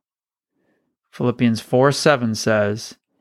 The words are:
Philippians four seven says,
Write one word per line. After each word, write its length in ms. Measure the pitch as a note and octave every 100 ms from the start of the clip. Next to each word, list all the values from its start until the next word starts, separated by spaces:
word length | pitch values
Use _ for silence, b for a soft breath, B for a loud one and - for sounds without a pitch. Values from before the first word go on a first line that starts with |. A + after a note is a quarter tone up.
| _ _ _ _ _ _ _ _ _ _ _
Philippians 500 | - B2+ A#2 B2 A2
four 300 | - C3+ C#3
seven 440 | C#3 E3 C#3+ A#2+
says, 600 | G#2+ - G#2+ G#2 G#2+ - - _ _